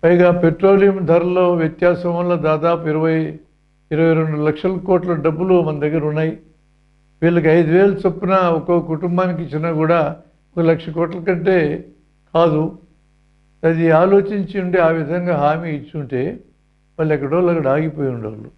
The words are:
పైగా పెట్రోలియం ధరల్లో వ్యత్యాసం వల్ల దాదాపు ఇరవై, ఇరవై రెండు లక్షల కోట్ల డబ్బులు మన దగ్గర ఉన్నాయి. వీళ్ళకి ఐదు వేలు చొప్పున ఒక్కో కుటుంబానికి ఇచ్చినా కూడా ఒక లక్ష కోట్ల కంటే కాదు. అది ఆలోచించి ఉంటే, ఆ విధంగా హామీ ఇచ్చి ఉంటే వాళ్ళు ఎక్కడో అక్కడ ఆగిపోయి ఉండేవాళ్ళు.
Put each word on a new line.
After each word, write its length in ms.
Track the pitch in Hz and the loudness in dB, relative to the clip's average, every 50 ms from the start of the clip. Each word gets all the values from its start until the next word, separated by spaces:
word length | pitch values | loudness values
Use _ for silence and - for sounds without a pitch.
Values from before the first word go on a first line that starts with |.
| - | 4
పైగా 280 | 165 175 175 175 175 | 4 4 6 4 4
పెట్రోలియం 720 | 175 175 - 170 165 - 190 190 196 196 196 196 190 190 180 | 4 4 2 0 0 2 2 4 4 6 4 4 2 0 0
ధరల్లో 480 | 151 165 175 170 175 180 180 180 175 175 | 2 2 2 2 0 0 2 2 2 2
వ్యత్యాసం 640 | 170 160 160 160 - 180 175 175 175 175 175 170 | 0 0 -2 -2 0 2 2 2 2 -2 -4 -4
వల్ల 200 | 170 175 175 175 | -2 -2 -2 -2
దాదాపు 520 | 170 147 156 156 151 151 170 170 170 165 156 | 0 0 0 0 0 0 0 0 0 -2 -4
ఇరవై, 520 | 151 156 156 160 160 160 160 151 156 156 - _ _ _ _ _ _ _ _ _ | -2 0 0 0 0 0 -2 -4 -8 -12 -20 _ _ _ _ _ _ _ _ _
ఇరవై 220 | 160 151 165 165 165 | 0 2 2 2 2
రెండు 240 | 160 160 160 156 151 | 2 0 -2 -2 -2
లక్షల 400 | 151 151 151 151 - 190 190 180 | -2 -2 -2 -2 -2 -4 -4 -4
కోట్ల 360 | 185 185 185 180 180 180 170 | -2 0 0 0 0 -2 -4
డబ్బులు 480 | 156 143 165 156 156 180 190 185 175 | -2 -2 -2 -2 -2 0 2 2 2
మన 180 | 165 156 151 147 | 2 0 -2 -2
దగ్గర 260 | 143 151 151 165 147 | -4 -2 -2 -2 -2
ఉన్నాయి. 320 | 151 151 156 160 160 160 - _ _ _ _ _ _ _ _ _ _ _ _ _ _ _ _ | -2 -2 -2 -2 -2 -4 -8 _ _ _ _ _ _ _ _ _ _ _ _ _ _ _ _
వీళ్ళకి 260 | - 170 175 170 151 160 | 0 2 2 4 4 4
ఐదు 240 | 156 170 170 151 | 4 4 4 4
వేలు 220 | 160 180 196 202 196 | 4 4 4 4 2
చొప్పున 400 | - - 190 165 - - 180 190 | 0 -2 -2 -2 -2 -2 0 0
ఒక్కో 460 | 190 185 175 170 160 143 - 175 175 | 2 2 2 0 -2 0 0 0 0
కుటుంబానికి 640 | 156 143 160 151 170 180 175 180 185 185 180 156 175 | 0 -2 -6 -4 -4 -2 -2 0 -2 -2 -2 -6 -8
ఇచ్చినా 280 | 139 135 151 156 170 | -6 -6 -6 -4 -4
కూడా 440 | 165 156 156 160 170 170 156 147 165 - _ _ _ _ _ _ _ 175 | -2 0 0 2 2 2 0 -2 -4 -10 _ _ _ _ _ _ _ -2
ఒక 60 | 165 | 0
లక్ష 260 | 165 165 160 - 170 | 2 0 0 -2 -8
కోట్ల 300 | 156 165 170 165 180 180 | -4 -4 -4 -4 -4 -8
కంటే 680 | 165 196 185 170 - 190 190 180 156 143 156 - - - _ _ _ _ _ _ _ _ _ | -4 -4 -4 -2 0 2 2 2 2 0 -4 -6 -10 -16 _ _ _ _ _ _ _ _ _
కాదు. 420 | 165 170 170 151 151 156 165 - - _ _ _ _ _ _ _ _ _ _ _ _ _ _ _ _ - | 0 2 2 2 0 -2 -4 -6 -12 _ _ _ _ _ _ _ _ _ _ _ _ _ _ _ _ -2
అది 280 | 165 165 165 165 165 | -2 0 2 2 4
ఆలోచించి 720 | 160 156 175 190 196 202 196 196 208 202 190 - - 202 | 4 4 4 4 4 2 2 0 -4 -6 -6 -6 -6 -6
ఉంటే, 160 | 185 180 175 185 | -6 -2 0 2
ఆ 100 | 170 160 | 2 2
విధంగా 480 | 165 165 156 139 165 180 175 175 170 | 0 -2 -4 -4 -6 -4 -2 -2 -2
హామీ 340 | 147 143 147 151 165 170 165 | 0 0 0 0 -2 -4 -6
ఇచ్చి 300 | 151 143 139 - - 156 | -8 -8 -10 -10 -12 -12
ఉంటే 400 | 143 120 135 123 131 170 240 240 - _ _ _ _ _ _ _ _ _ _ - | -10 -6 -4 -4 -4 -4 -6 -10 -16 _ _ _ _ _ _ _ _ _ _ -4
వాళ్ళు 140 | 160 156 151 | -2 0 0
ఎక్కడో 320 | 143 135 139 143 175 180 | -2 -2 -2 0 0 2
అక్కడ 220 | 175 170 165 151 131 | 2 0 0 0 0
ఆగిపోయి 420 | 135 151 160 156 147 151 147 131 | 0 0 -2 -4 -4 -4 -6 -6
ఉండేవాళ్ళు. 400 | 127 117 110 107 110 107 110 - _ | -6 -6 -8 -10 -12 -12 -18 -20 _